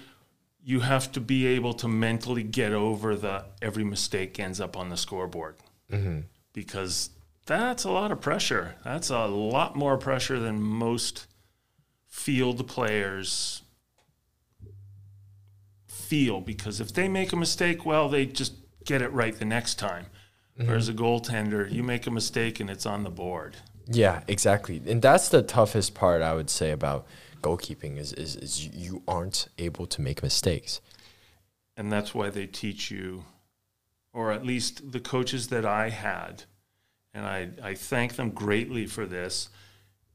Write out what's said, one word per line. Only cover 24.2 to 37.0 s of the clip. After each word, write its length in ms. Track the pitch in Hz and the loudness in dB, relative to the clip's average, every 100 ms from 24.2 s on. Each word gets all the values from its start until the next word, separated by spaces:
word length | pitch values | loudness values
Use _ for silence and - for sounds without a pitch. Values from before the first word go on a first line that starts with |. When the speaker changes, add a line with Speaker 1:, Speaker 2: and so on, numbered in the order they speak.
| - | 0
Speaker 2:
exactly. 540 | 101 104 101 - 82 76 | 2 4 4 2 -6 -2
And 140 | 113 | 6
that's 280 | 131 180 - | 8 8 8
the 120 | 147 | 6
toughest 520 | - 120 104 110 95 | 8 6 6 4 0
part, 280 | - 92 85 | 4 6 6
I 120 | 80 | 4
would 160 | 80 73 | 2 0
say, 220 | - 78 | 0 0
about 340 | 76 71 71 - - - - | 0 0 -2 -6 -18 -20 -4
goalkeeping 560 | 80 85 - 73 76 71 | -2 0 -4 -8 -8 -8
is, 140 | 73 | -8
is, 220 | - 78 - | -8 -8 -8
is 300 | - - - | -6 -6 -6
you, 60 | |
you 300 | - 87 92 - | -10 -10 -8 -4
aren't 400 | 90 92 - - - | -2 -2 -2 -4 -4
able 280 | 87 71 87 | -6 -4 -6
to 140 | - | -4
make 220 | 67 - | -2 -2
mistakes. 580 | 69 - 95 80 - - - - - - _ _ _ _ _ - | 0 2 2 0 -2 -10 -12 -20 -20 -20 _ _ _ _ _ -8
Speaker 1:
And 140 | 104 | -2
that's 220 | 104 104 | -2 -2
why 160 | 117 101 | -2 -2
they 180 | 101 95 | -4 -8
teach 420 | - 107 98 - | -6 -6 -6 -8
you, 340 | 98 92 92 80 _ _ _ _ _ _ _ _ | -8 -8 -10 -14 _ _ _ _ _ _ _ _
or 180 | 120 110 | -4 -2
at 140 | 107 131 | 0 0
least 460 | 127 - - 139 | -2 -2 -6 -8
the 80 | 123 | -8
coaches 480 | - 127 127 131 113 | 0 0 0 -2 -2
that 160 | 120 107 | 0 2
I 240 | 104 110 | 2 0
had, 540 | 107 104 87 85 - - _ _ _ _ _ | -2 -2 -4 -6 -14 -20 _ _ _ _ _